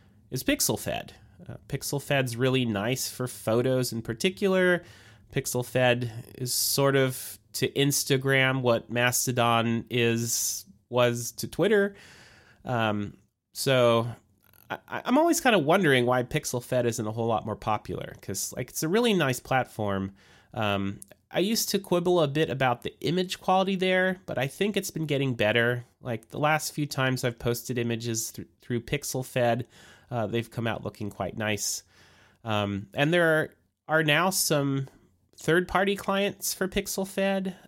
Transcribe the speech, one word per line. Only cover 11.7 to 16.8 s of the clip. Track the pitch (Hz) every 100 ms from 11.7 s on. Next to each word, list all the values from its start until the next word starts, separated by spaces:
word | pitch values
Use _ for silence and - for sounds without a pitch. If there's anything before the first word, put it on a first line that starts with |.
| 214 202 196 - - - - - _
Um, | - 120 110 104 101 - _ _ _
so | - 139 131 120 117 117 113 _ _ _ _ -
I, | - -
I, | -
I'm | - 269
always | 339 320
kinda | 262 208
wondering | 143 190 160 131 120
why | 127
PixelFed | 123 151 - 123 - 127